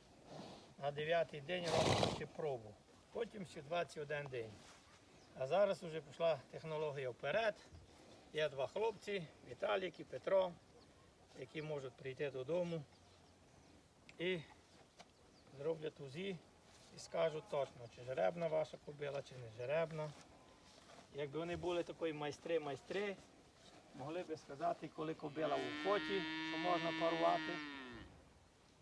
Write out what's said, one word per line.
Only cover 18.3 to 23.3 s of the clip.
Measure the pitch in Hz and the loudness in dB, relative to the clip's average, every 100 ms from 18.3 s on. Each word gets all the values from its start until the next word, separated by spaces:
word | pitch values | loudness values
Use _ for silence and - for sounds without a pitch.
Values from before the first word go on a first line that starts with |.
| 170 165 | 2 2
ваша | 156 151 - - | 2 0 -4 -12
кобила, | 143 143 139 | -6 -4 -4
чи | - 127 | -6 -10
не | 117 110 | -12 -6
жеребна. | 123 156 160 160 151 143 - - - - - - - - - | 0 2 2 0 -4 -6 -16 -20 -20 -20 -20 -20 -20 -20 -10
Якби | 139 147 147 | -6 -2 -2
вони | 170 170 | -2 0
були | 170 175 | 2 2
такої | 165 160 165 | 0 -2 -2
майстри-майстри, | 147 147 143 - 165 147 135 - 180 208 190 - | 0 -2 -4 2 2 2 -4 -2 0 0 -2 -10